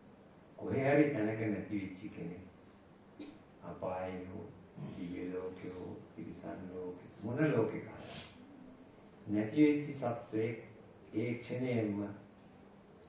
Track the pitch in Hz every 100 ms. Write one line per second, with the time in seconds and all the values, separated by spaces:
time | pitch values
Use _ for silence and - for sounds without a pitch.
0 | - - - - - - - 135 135 147
1 | 147 110 107 107 110 95 87 101 92 -
2 | 101 - 85 87 - - - - - -
3 | - - - - - - 90 - 92 92
4 | 92 92 90 - - - - - - 95
5 | 90 90 92 92 92 92 80 90 - -
6 | - - 80 85 92 92 95 92 90 87
7 | - - 107 131 151 127 104 - - -
8 | - - - - - - - - - -
9 | - - 107 104 110 151 147 147 151 -
10 | 120 - - 110 113 - - - - -
11 | - 110 120 120 - 123 127 117 104 101
12 | 101 - - - - - - - - -